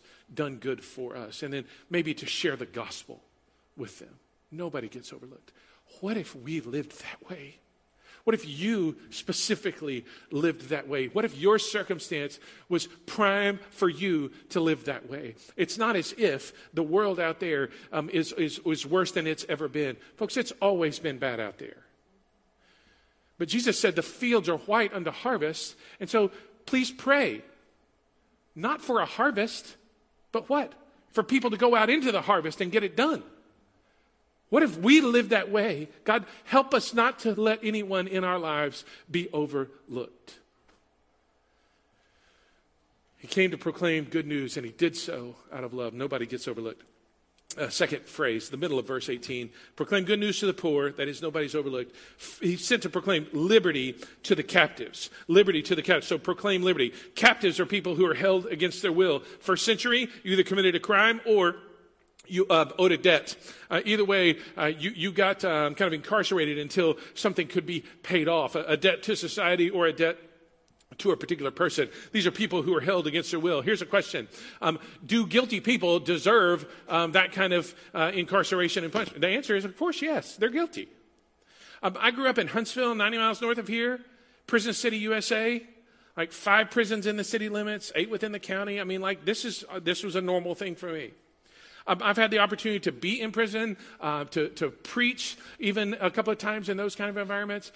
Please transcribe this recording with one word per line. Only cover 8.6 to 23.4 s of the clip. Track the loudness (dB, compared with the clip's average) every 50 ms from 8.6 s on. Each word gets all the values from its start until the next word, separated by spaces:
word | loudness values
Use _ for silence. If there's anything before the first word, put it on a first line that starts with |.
| -2 0 0 0 0 -2 -4 -8 -14 -18
specifically | -16 -12 -8 -6 -4 -2 -2 -2 -2 -2 -4 -6 -8 -6 -8 -6 -6 -8 -8 -12 -18 -20 -12 -6
lived | -4 0 0 0 0 -2 -4 -4
that | -4 -4 -4 -4
way? | -4 -4 -2 -2
What | -2 -2 -2
if | -2 -2
your | 2 4 6 6 4
circumstance | 4 0 -4 -4 -4 -4 -6 -6 -6 -6 -6 -6 -6 -8 -10 -14 -20 -20 -20 -16 -6 -2
was | -2 -2 -2 -4 -14 -18 _
prime | -8 0 2 2 4 4 2 2 0 0 -2 -8 -12
for | -4 0 0
you | 0 0 0 0 0 0 0 -2 -4 -10 -14 -12 -6
to | -2 0
live | 2 2 2 0 -2
that | -6 -8 -8 -8 -12
way? | -12 -12 -12 -14 -16 -18 -20 -8 -2 -2
It's | -2 -2 0
not | 0 0 0 0
as | 0 -2 -4 -2
if | 0 0 2 2 0 -6 -10 -16 -18 -18 -8
the | -4 -4
world | 0 2 2 2 2 2 2 0
out | 0 -2 -2 -2
there, | -2 0 0 0 0 -2 -6 -12 -12 -6
um, | -4 -4 -2 0
is, | 0 0 0 0
is, | -2 -2 -2 -2 -2 -4 -2
is | -2 -2 -2 -2
worse | 0 2 2 2 2
than | 0 -2 -2
it's | -2 -4 -4 -4 -6
ever | -4 -4 -4 -4
been. | -4 -2 -4 -4 -4 -8 -14 -16 -10
Folks, | -6 -6 -4 -2 -2
it's | -2 -4 -2 0
always | 2 2 2 2 2 0 -2 -2
been | -6 -6 -4 -4
bad | -4 -4 -4 -4
out | -6 -8 -8 -12
there. | -16 -16 -16 -20 -20 _ _ _ _ _ _ _ _ _ _ _ _ _ _ _ _ _ _ _ _ _ _ _ _ _ _ _ _ _ _
But | -8